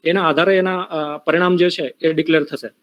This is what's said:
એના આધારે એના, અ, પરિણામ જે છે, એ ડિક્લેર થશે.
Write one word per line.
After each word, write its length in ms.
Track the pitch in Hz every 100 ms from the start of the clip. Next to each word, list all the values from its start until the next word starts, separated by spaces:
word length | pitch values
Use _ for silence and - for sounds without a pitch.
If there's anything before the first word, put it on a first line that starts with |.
એના 240 | 160 185 170
આધારે 280 | 147 180 190
એના, 240 | 185 185
અ, 360 | 185 160 151 147
પરિણામ 400 | - 165 180 180
જે 140 | 180
છે, 240 | 170 139 -
એ 100 | 165
ડિક્લેર 320 | 160 151 160
થશે. 240 | 147 143 113 _